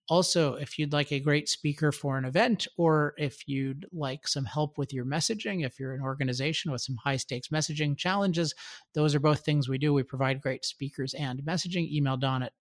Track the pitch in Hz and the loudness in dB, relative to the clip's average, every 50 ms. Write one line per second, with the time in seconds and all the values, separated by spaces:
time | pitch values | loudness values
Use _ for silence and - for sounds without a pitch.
0 | _ - 160 180 175 - - 175 156 139 120 147 143 - - - 151 143 147 147 | _ 2 4 4 4 4 4 4 4 2 2 -2 -6 -8 -4 -4 -2 0 2 0
1 | 143 - 143 135 139 151 147 151 147 - - - - 151 147 - 156 147 139 - | 0 0 -2 0 2 2 2 2 2 0 -4 -2 -2 -2 0 2 2 2 2 0
2 | - 139 135 135 131 127 131 185 233 262 214 - - - _ - 170 160 156 151 | -2 -2 -2 -2 -2 0 2 2 4 4 2 0 -2 -4 _ 2 4 6 6 6
3 | 147 147 - - 151 135 - - - - 135 135 135 135 135 147 - - 180 160 | 4 2 0 -2 -4 -4 -4 -6 -8 -4 -2 -2 -2 -2 -4 -8 -10 -12 -8 -6
4 | 147 131 135 143 - - - 143 135 107 - 151 151 147 - - 139 - 135 127 | -4 -4 -4 -6 -4 -4 -4 -2 -4 -4 -2 -2 -2 -2 -2 -4 -4 -4 -4 -4
5 | 120 135 143 165 - - 226 214 - 214 196 180 147 123 - - 135 131 131 135 | -4 -2 -2 0 0 0 -2 -2 -4 -4 -2 -2 -2 -2 -4 -6 -8 -6 -4 -4
6 | 135 135 135 143 139 127 123 123 135 156 156 - - 170 131 120 - - 131 113 | -4 -4 -2 -2 0 -2 0 0 0 -2 -2 -2 -2 -2 -4 -4 -4 -6 -6 -4
7 | - 139 135 127 - - 135 123 - - 151 156 147 - 151 151 151 147 143 - | -2 0 0 0 -2 -4 -6 -8 -6 -4 -2 -2 -2 -2 -2 -2 0 0 0 0
8 | - 185 190 202 202 190 160 170 165 147 - - - - - - - _ - 156 | 0 0 0 2 2 2 2 2 0 -2 -2 -6 -12 -18 -18 -18 -14 _ 0 2
9 | 151 151 143 143 143 151 147 - - 156 151 147 127 127 135 131 147 151 143 139 | 2 4 4 4 4 4 2 2 2 2 2 2 2 0 0 0 2 4 4 4
10 | 127 - - 127 135 131 135 135 - 139 127 - - - - - 135 143 - - | 2 0 -2 0 0 0 0 0 -2 -4 -4 -4 -6 -8 -8 -6 -8 -8 -6 -6
11 | 131 135 - - 147 131 127 135 139 156 180 175 - 180 180 175 165 - 151 147 | -6 -6 -4 -6 -6 -4 -4 -4 -4 -2 -2 -2 -2 -2 -2 -2 -2 0 2 2
12 | 143 135 131 131 135 135 131 127 127 - _ _ | 2 2 2 0 0 0 0 0 -2 -4 _ _